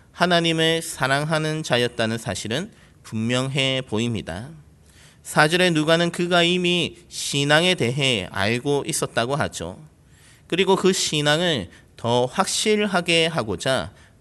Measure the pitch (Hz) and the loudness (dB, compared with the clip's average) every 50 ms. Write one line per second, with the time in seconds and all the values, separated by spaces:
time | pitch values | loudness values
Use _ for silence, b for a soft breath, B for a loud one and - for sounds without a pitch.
0 | b b b - 175 180 175 170 170 165 165 160 160 160 165 165 165 - - - | b b b -2 0 2 2 2 2 2 2 2 2 2 0 0 -4 -6 -6 -4
1 | 135 131 135 143 151 156 165 156 156 156 156 156 156 - 147 120 123 117 - - | -2 0 0 0 0 0 -2 0 0 -2 -4 -4 -4 -2 0 0 0 0 0 -2
2 | 113 110 113 117 - 110 95 - - 104 113 147 196 226 b b b b b b | -2 -2 -2 -4 -6 -6 -8 -6 -6 -6 -6 -6 -6 -8 b b b b b b
3 | - - 117 110 110 117 123 127 131 135 135 139 135 135 131 131 127 - 110 104 | -16 -10 -6 -4 -2 0 0 0 -2 -2 -2 -2 0 0 0 -2 -4 -4 -4 -2
4 | 117 120 117 95 - - 80 92 120 147 165 151 - - _ _ b b b b | -2 -2 -2 -4 -6 -8 -8 -10 -10 -12 -16 -20 -20 -20 _ _ b b b b
5 | b b b b b - - 165 151 156 165 180 180 180 165 151 151 160 165 170 | b b b b b -4 2 2 4 4 4 4 4 4 2 2 2 2 2 2
6 | 175 170 170 - 175 175 180 175 170 170 180 180 180 175 175 175 151 101 - - | 2 0 0 -2 -2 0 2 2 4 2 2 0 0 0 0 0 0 -2 -6 -10
7 | - - - - - - - 139 143 143 151 156 175 185 185 - 131 117 127 151 | -20 -16 -12 -10 -8 -4 -2 0 2 4 4 4 4 2 2 2 0 -2 0 0
8 | 139 131 123 101 90 - - 101 98 107 117 123 120 143 143 139 - - 139 - | 0 0 0 0 -2 -4 -4 -2 0 0 0 0 -2 -2 -2 -2 -2 -4 -4 -4
9 | 143 131 - 120 117 123 143 143 107 87 - - 85 87 92 - 156 - _ _ | -4 -4 -2 -2 -2 -2 -2 -2 -4 -4 -6 -8 -10 -10 -12 -12 -18 -20 _ _
10 | b b b b b b b b b b 170 170 190 175 196 185 - 190 190 - | b b b b b b b b b b 0 0 2 4 4 4 4 2 2 2
11 | - - 165 151 147 147 147 160 180 175 156 117 87 - B B B B _ - | 0 -2 0 0 2 2 2 2 2 0 0 -2 -2 -6 B B B B _ -6
12 | - 117 120 123 123 123 - - - - - - - 220 214 208 208 202 185 175 | -2 0 2 2 2 0 0 -2 -2 -2 -2 -2 0 0 2 2 0 0 0 -2
13 | 170 180 165 165 160 165 160 143 113 110 95 85 - 131 131 113 78 92 b b | 0 2 2 4 2 2 0 -2 -4 -2 -4 -4 -2 -2 -2 -2 -2 -6 b b
14 | b b b b | b b b b